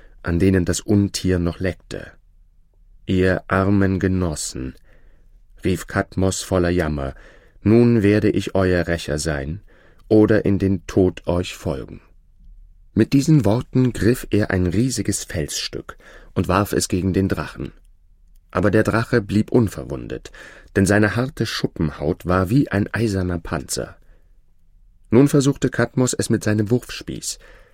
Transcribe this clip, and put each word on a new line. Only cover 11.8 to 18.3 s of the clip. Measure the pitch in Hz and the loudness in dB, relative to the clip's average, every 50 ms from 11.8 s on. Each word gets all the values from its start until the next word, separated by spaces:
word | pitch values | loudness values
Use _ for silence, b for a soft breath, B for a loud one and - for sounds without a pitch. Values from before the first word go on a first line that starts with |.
| 55 - - - _ _ - - _ _ _ - - - - - - - - - - - - | -8 -12 -16 -18 _ _ -20 -20 _ _ _ -20 -20 -20 -20 -20 -20 -20 -20 -20 -12 -4 0
Mit | 104 113 - - | 0 2 4 2
diesen | 139 135 160 160 147 104 | 2 2 4 2 4 4
Worten | 98 110 123 - - - 131 127 123 110 | 2 0 0 -2 -2 0 0 0 0 0
griff | - 90 110 127 - - - | 0 0 0 0 0 -2 -2
er | - 101 107 - | 0 0 0 0
ein | - 90 90 | 0 0 0
riesiges | 90 82 101 127 135 120 110 95 - 95 - - | 0 0 0 0 0 -2 -4 -4 -4 -4 -4 -6
Felsstück | - - 82 73 - - - - - - - - - - B B B B B B B B | -8 -6 -6 -6 -6 -6 -8 -8 -8 -10 -12 -12 -14 -16 B B B B B B B B
und | - 90 87 | -4 -2 0
warf | 90 98 104 - - | 2 0 0 0 -2
es | - - - | -2 -2 -2
gegen | 104 90 87 95 85 | -2 -2 -2 0 0
den | 95 95 90 | 0 0 0
Drachen. | - 82 76 - - - - - - - - - - _ _ _ _ _ _ - | -2 -4 -6 -8 -10 -12 -12 -12 -14 -18 -20 -20 -20 _ _ _ _ _ _ -20